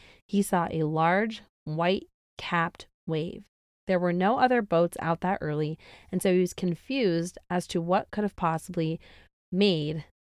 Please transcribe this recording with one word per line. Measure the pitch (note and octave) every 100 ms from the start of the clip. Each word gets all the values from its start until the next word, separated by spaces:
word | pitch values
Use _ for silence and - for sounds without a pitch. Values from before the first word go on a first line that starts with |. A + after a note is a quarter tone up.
| - - _
he | G3+
saw | G3 F3+ E3
a | D#3+
large, | D#3 D#3 E3 F#3+ A3 A3 - _ -
white-capped | D#3 F3 F#3+ - _ _ - - E3+ E3+ - - _ -
wave. | D#3 E3+ - - _ _ _ -
There | F3+
were | F3
no | F3 F#3+ B3
other | B3+ B3
boats | G#3 E3+ F3 -
out | E3 E3
that | F#3 G3+
early, | D#3 D3+ D3+ D#3 - - -
and | F#3
so | G3
he | F3+
was | F3+
confused | - F#3 E3 - C4+ G#3 E3 F3 - _
as | F3+ -
to | F3
what | E3 F#3+ -
could | -
have | G#3 -
possibly | E3+ D#3+ - F3 D#3+ E3 - - _ _ _
made | F3+ G3+ E3 D3 D#3 - _